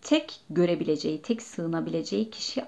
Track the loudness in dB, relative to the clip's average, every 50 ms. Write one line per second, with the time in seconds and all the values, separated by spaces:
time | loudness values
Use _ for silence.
0 | 0 2 2 2 2 0 -10 -14 -12 -2 2 4 4 4 4 2 2 2 0 2
1 | 0 -2 -4 -2 0 -2 -2 -2 -4 -8 -6 -4 -2 0 0 0 0 0 -2 -2
2 | -2 0 0 0 0 -2 -4 -8 -8 -6 -4 -6 0